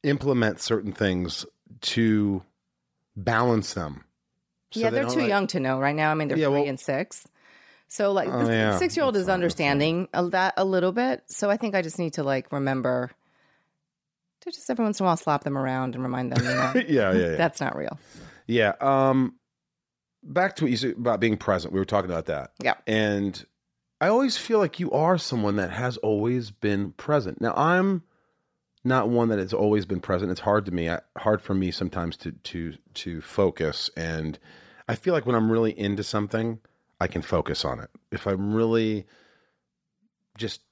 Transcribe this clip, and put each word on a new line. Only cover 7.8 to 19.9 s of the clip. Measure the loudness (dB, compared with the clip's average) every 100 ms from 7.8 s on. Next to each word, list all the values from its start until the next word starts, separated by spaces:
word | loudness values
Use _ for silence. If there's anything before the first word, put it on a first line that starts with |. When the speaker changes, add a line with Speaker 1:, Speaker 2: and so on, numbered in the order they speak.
| _
Speaker 2:
So, | -2 2
like, | 2 0
Speaker 1:
Oh, | 0
Speaker 2:
the | 2
Speaker 1:
yeah. | 4 4 4
Speaker 2:
six-year-old | 0 2 2
Speaker 1:
That's | 2
Speaker 2:
is | 0
Speaker 1:
fine, |
that's |
Speaker 2:
understanding | 2 0 2 2 4 2 0 -2
of | -2 0
that | 2 0 0
a |
little | 2 2 2
bit. | 0 -2 -2 _
So | -4 0
I | 0
think | 0
I | -2
just | -2 -4
need | -4
to, | -2
like, | 0 -2 -2
remember | -2 0 0 0 0 -2 -10 _ _ _ _ _ _ _ _ _ _ _ _
to | -14
just | -12 -6
every | -2
once | -2 2
in |
a | 2
while | 2
slap | 2 0
them | 0 -2
around | -2 -2 -4
and | -4
remind | -4 -4 0
them, | 0
you | 0
know, | 0 0
Speaker 1:
<laughs> | 0 2
Yeah, | 2 4
yeah, | 4 2
yeah. | 0
Speaker 2:
that's | 0 -2
not | -6 -4
real. | -8 -10 -18 -20 -20 -18 -2
Speaker 1:
Yeah. | 2 2 2
Um, | 2 4 4 4 0 -4 _ _ _ _ _